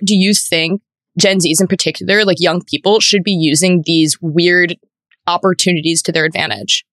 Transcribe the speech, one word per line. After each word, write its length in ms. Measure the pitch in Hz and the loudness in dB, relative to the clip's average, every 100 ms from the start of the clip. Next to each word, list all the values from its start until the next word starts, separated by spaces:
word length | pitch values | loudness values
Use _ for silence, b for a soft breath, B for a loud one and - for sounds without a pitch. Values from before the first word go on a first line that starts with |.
do 120 | 190 202 | 2 2
you 180 | 190 | 2
think 480 | 208 - 165 165 196 _ _ _ - | 0 0 -2 -2 -4 _ _ _ -2
Gen 200 | 190 190 | 0 2
Zs 200 | 170 160 | 2 0
in 80 | 190 | 0
particular, 560 | 190 - - 180 202 | -2 -4 -4 -2 0
like, 160 | 208 175 | 2 0
young 240 | 175 175 | 0 -2
people 360 | - 135 190 214 | -4 -4 0 2
should 240 | 208 202 | 2 0
be 80 | 180 | 0
using 520 | 185 156 151 185 175 160 | 0 0 2 2 2 2
these 320 | 165 156 - | 2 0 -2
weird 560 | 170 156 175 175 175 180 _ _ _ _ - | -4 0 2 2 0 -4 _ _ _ _ -4
opportunities 760 | 175 190 180 190 175 165 165 | -2 0 0 0 0 0 -2
to 80 | - | -2
their 140 | 165 156 | -2 -2
advantage, 600 | - 156 110 - - - | -2 -4 -6 -4 -6 -6